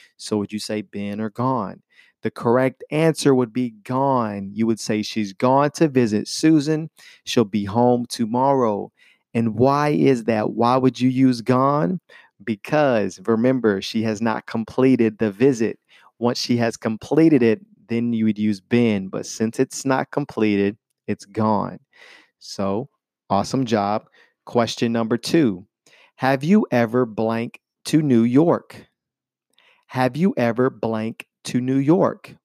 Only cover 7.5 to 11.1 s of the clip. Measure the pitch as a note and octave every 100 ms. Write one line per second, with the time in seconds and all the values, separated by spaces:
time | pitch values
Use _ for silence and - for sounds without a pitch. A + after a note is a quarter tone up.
7.5 | G#2+ G2+ G#2+ B2 B2 A#2 - A2 B2 C3+
8.5 | C#3 A#2 G2+ G2+ _ _ _ _ A#2 A2+
9.5 | G#2+ C3 C#3+ D3+ D#3 C#3 B2 A2 A2 -
10.5 | G#2+ A#2 C3 B2+ A#2+ B2+